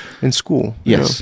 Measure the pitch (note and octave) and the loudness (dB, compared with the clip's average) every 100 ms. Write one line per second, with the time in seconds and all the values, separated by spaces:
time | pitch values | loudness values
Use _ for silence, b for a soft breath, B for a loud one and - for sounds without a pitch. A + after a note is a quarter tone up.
0 | B B C3 B2+ - D3 G#2+ A2 - - | B B 0 0 0 0 0 -4 2 2
1 | C3+ - | 2 -2